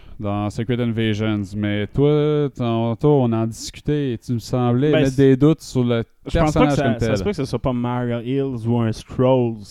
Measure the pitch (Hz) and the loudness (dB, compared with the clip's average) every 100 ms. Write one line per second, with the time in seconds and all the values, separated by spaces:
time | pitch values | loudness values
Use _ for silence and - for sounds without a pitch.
0 | - - 104 104 104 110 113 120 120 110 | -20 -10 -6 -4 -4 -6 -4 -4 -2 -2
1 | 110 104 110 107 95 104 104 104 104 - | -2 0 -2 -2 -4 -4 -2 -2 -4 0
2 | 143 151 151 147 143 - 120 117 117 117 | 2 2 0 0 -2 -4 -2 -2 -2 0
3 | 147 143 123 113 113 110 - - - 147 | 2 4 2 0 -2 -6 -12 -10 -4 -2
4 | 139 110 - 117 - 127 123 120 147 147 | -2 -6 -4 -6 -2 0 2 2 2 2
5 | 135 131 135 131 147 160 - 127 120 117 | 2 4 6 6 4 2 -2 -2 0 0
6 | 113 _ 127 165 160 156 147 139 139 117 | -4 _ -4 0 2 4 2 2 0 0
7 | 113 104 95 196 131 123 139 123 120 123 | 0 0 -2 -4 -4 -4 -2 -2 -2 -2
8 | 123 117 117 139 135 120 113 120 113 107 | -4 -4 -4 -4 -4 -4 -2 0 0 -4
9 | - - 127 131 120 110 101 | -6 0 2 4 0 -4 -12